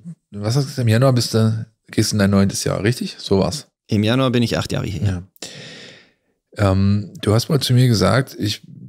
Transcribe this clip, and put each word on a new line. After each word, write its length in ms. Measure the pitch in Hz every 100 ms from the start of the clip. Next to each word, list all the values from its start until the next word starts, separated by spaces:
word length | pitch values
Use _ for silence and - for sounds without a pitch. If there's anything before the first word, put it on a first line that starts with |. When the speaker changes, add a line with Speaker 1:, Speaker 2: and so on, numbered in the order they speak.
| 170 160 _
Speaker 1:
was 240 | 101 104 127
hast 80 |
du 40 | 135
gesagt, 80 | -
im 80 | 120
Januar 240 | 110 135
bist 200 | 123 113
du, 320 | 110 110 110 - _ -
gehst 200 | - 110
in 60 | 107
dein 120 | 98
neuntes 340 | 101 98 -
Jahr, 180 | 101 90
richtig? 320 | 101 123 104 -
So 200 | - 98
war's. 300 | 78 147 - _ _
Speaker 2:
Im 160 | 107
Januar 300 | 107 127 131
bin 100 | 120
ich 160 | 113 -
acht 140 | -
Jahre 140 | - -
hier. 160 | - 104
Speaker 1:
Ja. 160 | 90 95 _ - - - - - - _ _ _ _ _ -
Ähm, 540 | 101 95 98 104 101 -
du 140 | -
hast 160 | 110 -
mal 100 | 151
zu 140 | -
mir 120 | 123 127
gesagt, 480 | 104 95 113 131 -
ich, 240 | 104 - - -